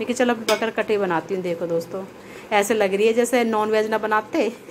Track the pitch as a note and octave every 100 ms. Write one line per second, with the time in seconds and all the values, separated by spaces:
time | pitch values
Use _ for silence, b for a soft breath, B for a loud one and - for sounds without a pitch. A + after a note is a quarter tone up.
0 | A3+ A#3+ A#3+ A3+ A3 G#3 A3+ A3+ G#3 G#3
1 | F#3+ E3 D#3+ F#3+ F3+ E3 E3+ E3 E3 G3
2 | G3 - B B B G#3 G3+ A3 G3+ G3
3 | A3+ A3+ A#3+ B3+ A#3 A3 G#3+ A3 G#3+ A3
4 | G#3+ G#3+ G#3+ E4 A3 - -